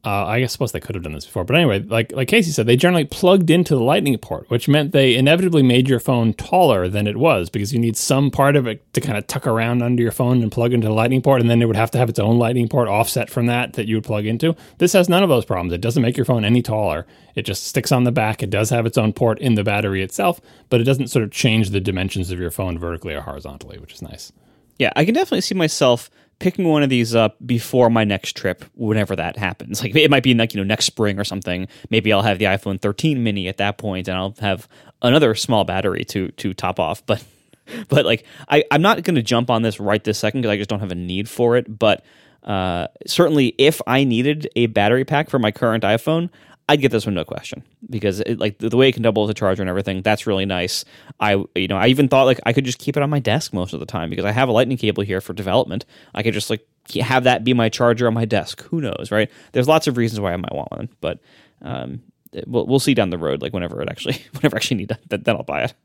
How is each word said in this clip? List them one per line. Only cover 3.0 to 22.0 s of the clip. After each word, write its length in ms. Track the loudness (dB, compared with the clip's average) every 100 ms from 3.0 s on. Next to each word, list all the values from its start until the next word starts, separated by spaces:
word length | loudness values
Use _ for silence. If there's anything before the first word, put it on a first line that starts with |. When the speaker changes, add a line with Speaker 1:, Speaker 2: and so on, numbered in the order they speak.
Speaker 1:
plugged 460 | 0 0 4 4 4
into 260 | 2 4 2
the 80 |
Lightning 340 | 2 2 0 -2
port, 320 | -4 -12 -4
which 160 | -2 2
meant 240 | 2 4
they 240 | 4 4
inevitably 480 | 4 4 4 4 4
made 260 | 6 4 4
your 120 | 2
phone 320 | 2 0 0
taller 560 | -2 0 2 4 4 0
than 180 | 0 -2
it 100 | 0
was 340 | 2 2 0
because 220 | -4 -2
you 60 | 0
need 180 | 0 -2
some 320 | 0 2 2
part 280 | 2 4 4
of 100 | 0
it 160 | -6 _
to 60 | -4
kinda 220 | -2 -6
tuck 240 | -6 -6 -2
around 340 | 0 0 0
under 220 | 0 0
your 80 | 0
phone 320 | 0 2 2
and 80 | 0
plug 220 | 0 0
into 160 | 2 2
the 40 |
Lightning 300 | 2 2 2
port, 180 | 4 4
and 80 | 4
then 140 | 4
it 40 | 4
would 100 | 2
have 160 | 0
to 60 | 0
have 100 | 0
its 100 | 0
own 180 | 2 2
Lightning 320 | 2 0 0
port 200 | 0 2
offset 420 | 2 0 -2 -4
from 160 | -2 0
that 280 | -2 -4
that 120 | -6 -4
you 80 |
would 80 | -4
plug 240 | -2 -4 -2
into. 300 | -2 -2 -4 -10 _
This 140 | 4
has 160 | 4 4
none 140 | 2
of 60 | 4
those 160 | 2
problems. 280 | 0 -4 -4
It 80 | -4
doesn't 220 | -2 0
make 140 | 0 0
your 100 | 0
phone 180 | 0
any 180 | 2 2
taller. 440 | 2 -2 -2 -4 -8 _ _ -10
It 60 |
just 260 | -6 -8 -4
sticks 240 | -4 0
on 100 | 2
the 80 | 2
back. 320 | 0 -2 -4
It 80 | -4
does 200 | -2 0
have 160 | 0 0
its 120 | 0
own 140 | 0
port 260 | 0 0 0
in 160 | 0
the 80 | 0
battery 400 | 0 -2 -2 -4
itself, 380 | -4 -2 -2 -2 _ -20 _
but 120 | 2
it 40 |
doesn't 260 | 2 0 0
sort 120 | 0
of 80 | -2
change 400 | 0 2 2 2
the 100 | -2
dimensions 520 | -2 -4